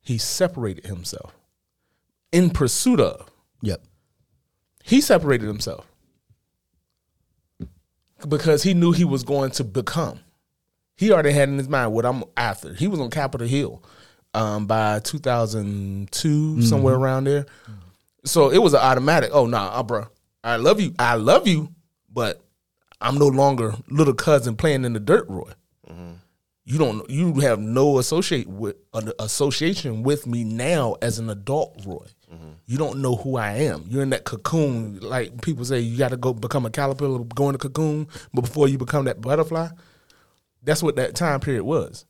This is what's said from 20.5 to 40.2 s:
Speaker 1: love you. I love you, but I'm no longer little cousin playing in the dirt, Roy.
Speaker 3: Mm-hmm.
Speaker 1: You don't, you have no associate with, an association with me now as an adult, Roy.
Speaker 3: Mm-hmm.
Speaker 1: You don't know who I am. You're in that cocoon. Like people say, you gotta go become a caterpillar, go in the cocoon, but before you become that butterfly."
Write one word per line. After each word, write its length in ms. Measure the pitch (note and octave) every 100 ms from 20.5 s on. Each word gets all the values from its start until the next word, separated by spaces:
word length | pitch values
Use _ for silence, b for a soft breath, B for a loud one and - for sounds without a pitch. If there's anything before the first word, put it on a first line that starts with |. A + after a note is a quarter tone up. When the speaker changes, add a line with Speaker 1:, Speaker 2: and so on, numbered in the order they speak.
| A#2
Speaker 1:
love 220 | C3+ G#3+
you. 120 | E3+ -
I 180 | A#2+ A#2
love 320 | G#2+ B3+ C#4
you, 220 | D#3+ D3+ - _ _ _
but 320 | A#2 A2 - _ _ _ _ _ _
I'm 180 | A#2 C#3
no 100 | D3
longer 480 | C3 C#3 C3 A2 G#2+ -
little 260 | D3 D3 B2+
cousin 400 | - D3 B2 A2
playing 300 | D#3+ C3+ B2+
in 80 |
the 60 | A2+
dirt, 300 | G#2 G#3 -
Roy. 220 | F#2+ - - _ _ -
Speaker 3:
Mm-hmm. 240 | E2+ F2 F2 _ _ _ _ -
Speaker 1:
You 120 | D3
don't, 300 | C#3 G#2+ -
you 260 | C#3 F3 C#3
have 180 | C3+ G#2+
no 380 | G#2+ B2 D3 C3+
associate 480 | B2 D#3+ - D3 G2+
with, 280 | G2 G#2+ - _
an 200 | A2 G#2+ -
association 840 | G#2+ - C#3+ - E3 E3 C#3 A2
with 240 | B2+ C#3+ B2
me 160 | A#2
now 520 | A2 A2+ C3 E3+ A#2+ -
as 160 | A#2 A2
an 100 | A2+
adult, 500 | G#2 G2+ D3 - - G2
Roy. 200 | E2 - _ _
Speaker 3:
Mm-hmm. 160 | E2 D#2+ D#2+ -
Speaker 1:
You 120 | C3
don't 220 | F#3+ C3+
know 140 | C3+ A#2+
who 220 | C3+ B2+
I 140 | G#2
am. 320 | G#2 D3 D2+ E2+
You're 140 | C3
in 60 | C3+
that 160 | B2+ -
cocoon. 720 | A2 - E3 D3 A#2 A2 G2+
Like 420 | G#2 B2+ G2+ A#2+
people 220 | - C3
say, 160 | B2 C3
you 160 | A#2 A#2+
gotta 200 | C3 B2
go 160 | B2+
become 320 | A#2 A2+ C#3+ A#2
a 40 |
caterpillar, 520 | B2+ C#3 C3 C#3+ B2+
go 240 | A#2 A#2 C#3+
in 40 |
the 60 | C3
cocoon, 480 | C3+ C#3+ D#3 D3+ D3+ B B
but 80 | B2+
before 260 | A#2+ D3+ C#3
you 120 | C3+
become 260 | B2+ D3+ C3+
that 160 | -
butterfly." 460 | A#2 D3+ D#3 E3 E3 E3+ b b b b